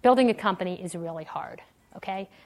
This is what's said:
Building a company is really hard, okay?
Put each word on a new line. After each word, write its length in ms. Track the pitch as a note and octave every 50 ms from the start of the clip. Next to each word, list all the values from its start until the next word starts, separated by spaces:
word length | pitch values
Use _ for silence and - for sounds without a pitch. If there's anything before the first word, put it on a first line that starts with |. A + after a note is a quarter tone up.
Building 300 | _ B3 B3+ B3 C4 A#3+
a 40 | A3
company 480 | A3 - G#3 F#3+ F3+ F#3 F3+ F3+ F3 F#3
is 120 | F3 E3
really 300 | E3+ E3+ E3 E3 E3 D#3
hard, 360 | - - - - - - - - _ _ _ _ _ _
okay? 320 | F#3 - - F#3+ F#3+ G3 - _ - -